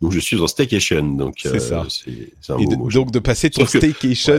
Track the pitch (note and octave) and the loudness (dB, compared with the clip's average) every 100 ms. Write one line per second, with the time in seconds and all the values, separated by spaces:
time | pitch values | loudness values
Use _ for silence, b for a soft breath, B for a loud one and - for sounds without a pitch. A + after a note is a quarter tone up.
0 | E2+ F2 - G#2+ E2 - C3+ G2+ - E2 | -2 0 0 0 0 0 0 0 0 0
1 | D2 C#2 C2+ C2 C2 C2 A#1+ E2 - - | 0 -2 -4 -6 -4 -4 -2 -4 -4 -8
2 | C2 A#1+ A1+ - - C2 - - B2 A#2 | -10 -14 -16 -16 -8 -2 0 0 2 2
3 | B2+ A#2 A#2 A#2 D#3+ - C3 - D#3+ C#3 | 2 0 0 0 0 2 2 4 2 2
4 | C3 A#2+ - | 0 0 2